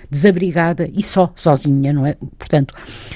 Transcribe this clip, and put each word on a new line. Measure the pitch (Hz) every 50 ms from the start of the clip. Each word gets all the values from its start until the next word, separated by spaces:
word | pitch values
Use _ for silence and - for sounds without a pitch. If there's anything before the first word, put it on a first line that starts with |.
| - -
desabrigada | 143 143 156 208 185 170 185 185 143 175 165 170 175 - 170 - -
e | 202
só, | - - - 196 180 175 -
sozinha, | - - 170 143 135 - 147 139 139 139 139
não | 147 143 135
é? | 143 147 - - - - -
Portanto, | - - - 147 139 - - - - - - - - - -